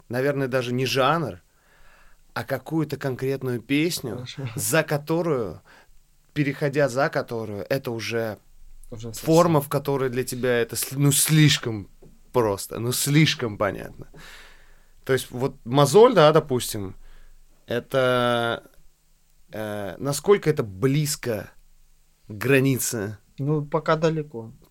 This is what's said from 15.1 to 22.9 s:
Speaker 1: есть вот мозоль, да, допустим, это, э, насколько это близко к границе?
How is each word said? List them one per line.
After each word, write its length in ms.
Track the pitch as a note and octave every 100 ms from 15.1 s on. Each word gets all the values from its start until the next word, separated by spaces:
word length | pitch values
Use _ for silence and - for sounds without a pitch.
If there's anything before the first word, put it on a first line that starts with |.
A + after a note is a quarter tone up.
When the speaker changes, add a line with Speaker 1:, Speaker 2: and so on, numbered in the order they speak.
Speaker 1:
есть 180 | C3 -
вот 240 | B2 C#3 - A#2+
мозоль, 480 | C#3 C#3+ G3 B3 F#3+
да, 160 | D3+
допустим, 640 | D#3+ D3+ B2 - G#2+ F#2+ - - - - - - _ -
это, 960 | A#2 - C3+ B2+ B2 A#2+ A#2+ A#2 - - - - _ _ _ _ _ -
э, 440 | G#2+ G#2+ G#2 G2 -
насколько 520 | C#3 C#3+ G3+ G3+ D#3
это 140 | D3
близко 880 | A2 F#2 C3+ D3 D3 - A#2+ G#2 - - - _ _ _ _ _ -
к 60 |
границе? 840 | G#2+ B2+ C3+ C3+ A#2+ -